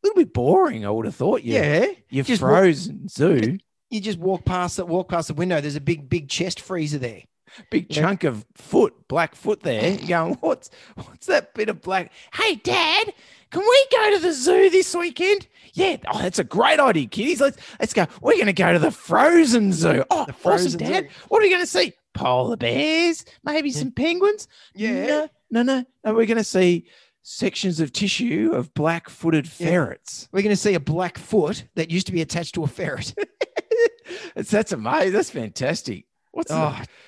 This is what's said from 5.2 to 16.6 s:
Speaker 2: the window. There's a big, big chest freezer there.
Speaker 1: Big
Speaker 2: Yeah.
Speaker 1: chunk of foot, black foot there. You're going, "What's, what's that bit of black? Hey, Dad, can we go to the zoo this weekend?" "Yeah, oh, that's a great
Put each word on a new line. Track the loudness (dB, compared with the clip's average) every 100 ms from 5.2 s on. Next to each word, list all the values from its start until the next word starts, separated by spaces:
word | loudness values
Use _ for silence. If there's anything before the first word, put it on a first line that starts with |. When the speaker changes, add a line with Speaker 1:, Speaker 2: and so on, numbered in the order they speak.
| -4
Speaker 2:
the |
window. | -6 -2 -2
There's | -2 -6
a |
big, | -4 -4 -2
big | -4 -4
chest | -4 -4 -6
freezer | -8 -6 -4 -4
there. | -6 -10 _ _ _ -20 -4
Speaker 1:
Big | -4 -2
Speaker 2:
Yeah. | -2
Speaker 1:
chunk | 0 0
of | -2 -4 -12
foot, | _ -2 2 2 _ _
black | -2 -2
foot | -4 -6 -4
there. | -2 -2 -2
You're | -2 -2
going, | -2 -2 -2
"What's, | -2 -4 -6 -20 -20
what's | -20 -20 -16 -2
that | -2 -2
bit | -6 -6
of | -6
black? | -4 -4 -4 -16 -14
Hey, | -4 -2 -2
Dad, | -2 0 0 0 -2 -8 -20 -20 _
can | -2
we | 4 6 6
go | 2 4
to | 2
the | 0
zoo | 0 2 6 6
this | 6 2
weekend?" | -2 -6 -2 0 0 -2 _ -16
"Yeah, | -2 -2 -2 -6
oh, | -4
that's | -4 -4
a |
great | -4 2